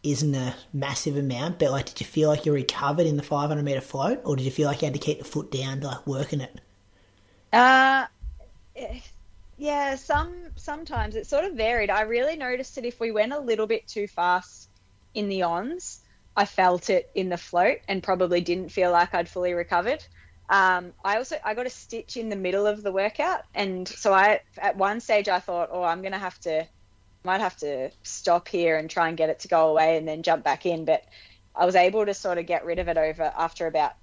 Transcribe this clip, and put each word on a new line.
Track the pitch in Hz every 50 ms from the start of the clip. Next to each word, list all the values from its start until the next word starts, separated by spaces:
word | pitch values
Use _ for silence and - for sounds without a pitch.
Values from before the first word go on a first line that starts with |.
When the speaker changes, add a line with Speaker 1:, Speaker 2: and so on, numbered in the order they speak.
| -
Speaker 1:
isn't | 147 143 135 151 147 139
a | 131 127 127 123 - - -
massive | - 143 135 139 127 - - 156 139
amount, | 143 143 135 123 120 143 170 175 -
but, | 156 139
like, | 135 139 131
did | - - -
you | -
feel | - - 156 151 151
like | 151 151 -
you | 156 147
recovered | 139 127 - - - 143 139 143 170 170
in | 160 147
the | 143 143
five | - 156 143 147 151
hundred | 151 147 147
meter | 147 139 135
float, | 131 - - 135 135 190 254 - -
or | 170 143
did | 131 127
you | 135
feel | 131 - 151
like | 147 143 -
you | 165
had | 143 139
to | 139
keep | - 151 151 -
the | 147
foot | - - 147 139 -
down, | - 131 135 135 135 135
like, | 143 139 127 - -
working | 147 135 131 147 - 165 143
it? | 127 - - - _ _ _ _ _ _ _ _ _ _ _ _ _ _ _ _ _ _
Speaker 2:
Uh, | - 247 247 254 262 262 269 269 269 269 247 - _ _ - - - - - - - - - - _ - 254 - - 247 - - - - - - - - - - -
yeah, | - 285 294 294 285 285 277 269
some, | 262 - - 294 294 330 349 349 359 - - -
sometimes | - - 320 294 311 330 - 302 233 214 214 214
it | 220 -
sort | - 294 285 349
of | 403 330
varied. | 220 214 226 240 233 208 196
I | 190 208
really | 220 214 233 240 254 302 330
noticed | 311 269 247 247 247 262 - -
that | 277 233
if | 240 240 _
we | 233 226
went | 214 208 214 240 277
a | 302
little | 277 233 226 214 220
bit | 208 226 - _
too | - - 214 202
fast | 196 - - 175 180 180 185 - - - - - _ _ _ _ _ _ _ _ _ _
in | 220 208 202
the | 196 190 180
ons, | 170 170 175 208 262 339 370 - - - - _ _ _ _ _ _ _
I | 208 202
felt | - - - 185 180 180 175 - -
it | 196 175 - - -
in | - 185 185
the | 175
float | 170 - - - 175 185 226 294 - -
and | - 196 185 -
probably | - 185 180 185 170 175 175
didn't | 175 175 175 185 185 175
feel | - 202 185 175
like | 175 170 175 180 -
I'd | 175 170
fully | 170 - 185 180 180 175
recovered. | 175 170 - 202 175 180 226 294 302 - - - - - - _ - _ -
Um, | 196 196 190 185 185 180 180 175 - _ -
I | 196 208
also, | 226 262 - 330 - -
I | 208 214
got | 233 247
a | 254
stitch | - - - - - - - - -
in | 254 226 220
the | 202
middle | 196 185 180 185 196 208
of | 208 208 214
the | 208 202
workout, | 185 190 196 220 - - 285 359 370 - - _ -
and | - 202 190 185 185 185
so | - - - - 202 190
I, | 190 196 208 214 - - _ _
at | - 185 202 -
one | 196 190 196 208 233
stage | - - 220 208 202
I | 208 185 180
thought, | - - 180 175 170 - -
"Oh, | 180 180
I'm | 165 165 180
gonna | 190 190 190 196
have | 196 180 - -
to, | - 175 156 156 165 - _ _ _ _ _ _ _ _ _ _ -
might | 180 185 196
have | 220 185 -
to | - 156 147 143 127 131 - _ _ _
stop | - - - - 185 170 175 170
here | - - 175 170 165 160
and | 156 156 160
try | - 185 165 160
and | 170
get | 165 160 156
it | 151 -
to | - -
go | 175 165 160
away | 160 156 160 156 160 165
and | 160 160
then | 160 156 160 160
jump | 175 165 151 -
back | 147 135 - -
in." | 180 170 160 160
But | 151 156 - - _ - - - - - _ _ _ _
I | - 175
was | 180 185
able | 180 180 180 196 220 208
to | 202 196
sort | - - 190 175
of | 175 170
get | 170 175 160 -
rid | 170 170 180
of | 175
it | 170 165
over, | 160 156 156 156 170 160
after | 151 - - 165 165 - - 170
about | 160 156 156 147 - - _